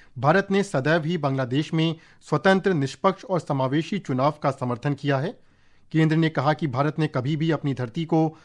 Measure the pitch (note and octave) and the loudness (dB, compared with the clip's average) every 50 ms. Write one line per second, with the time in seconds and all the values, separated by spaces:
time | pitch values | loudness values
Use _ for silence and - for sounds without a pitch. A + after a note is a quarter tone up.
0 | - - - B2 A#2+ C#3+ E3 G3 G3 - G3 G3 F#3+ G3 - C#3+ B2 D3 D#3+ F3 | -20 -18 -8 -2 2 4 4 4 2 2 0 0 0 0 -2 -2 2 2 2 2
1 | D3 D#3 F3+ F3 C#3+ C3+ C3+ C3+ C3 A#2+ B2 C#3+ D#3 - - D#3+ D#3+ E3 D#3 D#3+ | 0 0 -2 -2 -2 -2 -2 -2 -2 -2 -2 -2 -2 0 0 0 0 0 -2 -6
2 | - - - _ - - D#3 D3 - G3 F#3+ G3 F#3+ G3+ F#3 D3+ C#3 C3+ - - | -12 -20 -20 _ -8 -4 -2 2 4 4 4 4 2 0 0 0 0 -2 -4 0
3 | - F#3+ F3+ - - - F#3+ D#3+ - - D3 C3+ C3 C3 C3+ D#3 D#3+ - G#3+ F#3+ | 0 0 0 -2 -4 -4 -4 -4 -2 -2 -2 -2 0 0 0 -2 -2 -2 -6 -6
4 | - - C3+ B2+ C3 D3+ D3+ - - C#3+ C3 - C3 B2 A#2+ A2+ - D3 C#3+ - | -4 -4 -2 0 0 0 0 0 -2 -2 -2 -2 -4 -4 -4 -2 -2 -4 -4 -2
5 | - C#3+ C#3 C3 C#3 G3 C4 - - _ _ _ _ _ _ _ _ - - D#3 | -2 0 0 0 0 -4 -8 -10 -20 _ _ _ _ _ _ _ _ -4 0 2
6 | D#3+ D#3+ D#3 D#3+ E3 D#3 D#3 C#3+ B2+ D3 D#3 D3+ E3+ D3 A2+ B2+ C#3+ D3+ D3+ - | 2 4 4 2 2 0 0 0 0 0 0 0 -2 -4 -2 0 -2 -2 0 -2
7 | D#3 D3+ - C3+ A2+ C3+ D#3+ D3 D#3+ E3 D#3 C#3 - C#3+ C3 A2 B2+ A#2 G#2+ E3 | -4 -2 -2 -4 -2 -2 -2 -2 0 0 -2 0 -2 -4 -4 -4 -6 -6 -6 -6
8 | E3 D#3 E3+ D#3+ D#3+ D#3 D#3 - | -4 0 2 2 2 2 -2 -6